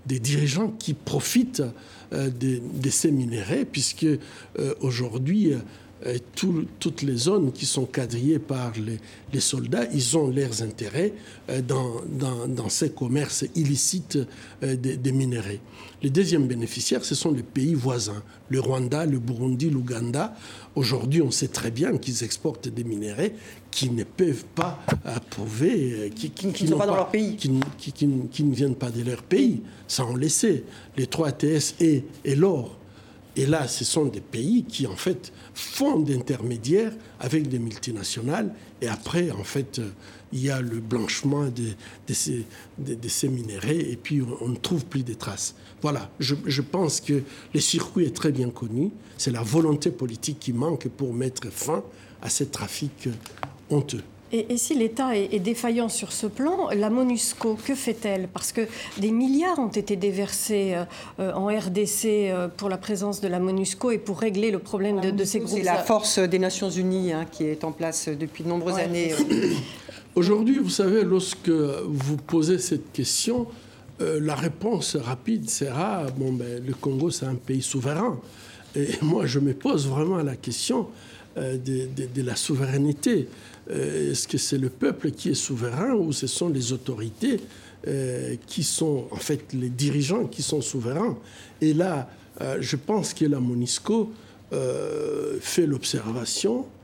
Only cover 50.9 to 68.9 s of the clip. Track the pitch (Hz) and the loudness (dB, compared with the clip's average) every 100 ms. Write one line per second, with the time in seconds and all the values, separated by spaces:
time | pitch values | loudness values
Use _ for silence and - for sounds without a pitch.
50.9 | - 135 120 131 127 110 - 143 175 - | -4 -2 0 -2 -4 -10 -6 -2 -2 -2
51.9 | - - - 120 - 135 - 101 - 143 | -18 -20 -12 -4 -2 -2 -2 -6 -4 -6
52.9 | - 131 107 - - - - - 147 143 | -4 -6 -6 -12 -12 -12 -12 0 0 2
53.9 | 113 - - - 226 214 240 - 294 226 | -6 -8 -20 -4 -2 0 -2 2 2 2
54.9 | 226 262 214 202 214 180 226 240 233 233 | 2 0 2 2 0 0 0 2 2 2
55.9 | - 196 - 214 - 285 370 359 208 214 | -2 -4 -4 -4 0 2 2 2 2 4
56.9 | 240 254 240 - - 226 220 - 269 - | 4 4 2 0 0 -2 0 -2 -2 -2
57.9 | 226 214 196 185 185 - - 220 - - | -2 0 0 -2 -4 -4 -2 -2 -4 -10
58.9 | - 208 226 262 277 359 320 226 208 208 | -2 2 4 4 4 4 2 0 0 0
59.9 | 196 202 185 196 - - 208 196 175 175 | 0 2 0 -2 -2 0 2 2 0 -4
60.9 | - - - 190 190 196 214 180 185 202 | -10 -14 -4 -2 0 0 0 0 0 2
61.9 | - 220 208 196 185 180 170 196 185 202 | 2 2 4 4 0 -2 -2 -2 -2 -2
62.9 | 202 202 202 196 180 185 190 190 - 247 | -2 -2 -2 -2 2 2 2 0 0 0
63.9 | 220 208 175 226 190 226 190 - 202 202 | 0 -2 0 0 2 2 0 -2 0 2
64.9 | 202 185 196 196 220 170 202 185 175 - | 2 2 2 2 0 0 0 2 2 4
65.9 | 214 214 - 185 185 185 185 190 170 185 | 4 4 4 4 4 2 0 -2 0 2
66.9 | 190 180 160 160 - 156 151 160 156 165 | 2 2 0 -4 -2 -2 0 -4 -2 -2
67.9 | 156 - 147 156 - 165 170 170 185 170 | -2 -4 -4 -4 -4 -2 0 0 0 0